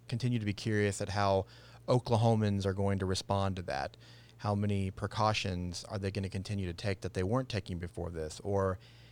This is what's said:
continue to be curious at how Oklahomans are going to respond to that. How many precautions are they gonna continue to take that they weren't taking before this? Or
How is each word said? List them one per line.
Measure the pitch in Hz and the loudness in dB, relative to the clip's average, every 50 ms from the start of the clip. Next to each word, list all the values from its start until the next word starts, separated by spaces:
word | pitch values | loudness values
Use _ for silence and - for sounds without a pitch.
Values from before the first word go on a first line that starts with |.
| - | -8
continue | - 123 113 127 123 120 113 | -4 -4 0 0 0 0 0
to | 104 | 0
be | 104 98 | -2 -2
curious | - - 113 107 104 104 101 98 - | -2 0 0 2 4 4 2 2 0
at | 101 101 | -4 -2
how | 98 104 101 98 98 95 95 - - - - - - - - | 0 2 4 4 4 2 2 -2 -10 -20 -20 -20 -20 -10 0
Oklahomans | - 131 123 - - 117 107 110 117 113 110 107 101 101 98 95 | 2 2 2 4 4 4 4 6 6 6 4 4 2 2 2 0
are | 98 92 | 0 0
going | 101 98 98 98 95 | 2 2 2 2 2
to | 98 | 0
respond | 92 92 - - - 98 98 98 98 92 | 0 0 -2 0 0 2 2 2 0 -2
to | 92 85 | -4 -4
that. | - 67 67 67 - - - - - - - - - - | -4 -4 -4 -4 -6 -8 -14 -20 -20 -20 -20 -20 -20 -16
How | - - 104 104 | -6 -2 0 0
many | 101 104 104 101 98 95 95 | 2 2 2 0 0 0 -2
precautions | - - 107 95 - - 107 107 104 - - 95 90 87 90 87 85 - - - | -4 -4 -6 -4 0 2 2 2 2 2 -2 -2 -2 -2 -4 -4 -6 -8 -8 -6
are | 107 98 | -6 -4
they | 101 98 | -4 -2
gonna | 101 104 95 90 | -2 -2 -4 -4
continue | - 98 90 - 104 101 95 | -4 -6 -4 -4 -4 -2 -2
to | 90 85 | -4 -4
take | - - 101 95 - | -4 -2 -4 -4 -2
that | - 92 - | -4 -4 -2
they | 95 92 | -2 0
weren't | 95 120 131 127 - | 0 0 -2 -2 -2
taking | 113 98 - - 90 | -4 -4 -4 -4 -6
before | 85 87 87 - 87 85 87 | -6 -6 -8 -8 -8 -8 -6
this? | 87 80 78 78 - - - | -6 -6 -6 -6 -8 -8 -4
Or | 101 101 98 95 95 92 - - - - - - - | -2 0 2 2 2 0 -2 -8 -20 -20 -20 -20 -20